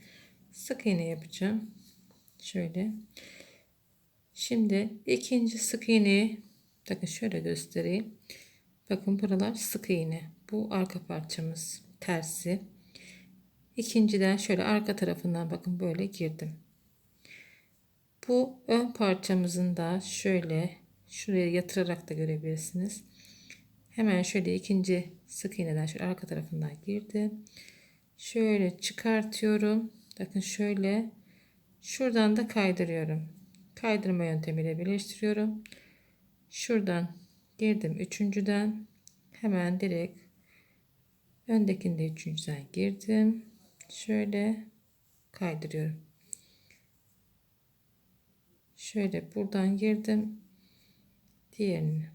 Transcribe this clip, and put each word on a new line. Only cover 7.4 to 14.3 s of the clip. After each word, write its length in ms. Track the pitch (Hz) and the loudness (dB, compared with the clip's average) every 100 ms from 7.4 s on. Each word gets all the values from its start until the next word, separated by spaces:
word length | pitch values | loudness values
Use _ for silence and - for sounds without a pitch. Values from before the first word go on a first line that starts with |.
göstereyim. 760 | 165 165 - - 170 185 220 - - - - _ _ _ - | -2 -4 -4 -4 -2 -2 -4 -12 -20 -20 -20 _ _ _ -6
Bakın 300 | 190 - 196 | -4 0 0
buralar 340 | 202 190 202 | 2 2 2
sık 360 | 226 - 208 - | -2 -4 -6 -2
iğne. 420 | 180 160 160 160 - - | 0 0 -4 -8 -18 -6
Bu 160 | 214 214 | -4 -2
arka 340 | 196 185 185 - | 0 -2 -4 -8
parçamız 760 | 165 160 - 160 160 - - - - | -8 -6 -6 -6 -6 -10 -12 -16 -14
tersi. 640 | - 170 160 - 175 190 - - - - - - - - _ _ _ - | -4 -2 -2 -6 -2 -4 -4 -20 -20 -20 -20 -20 -20 -20 _ _ _ -8
İkinciden 600 | 226 233 214 208 190 | 0 4 6 6 4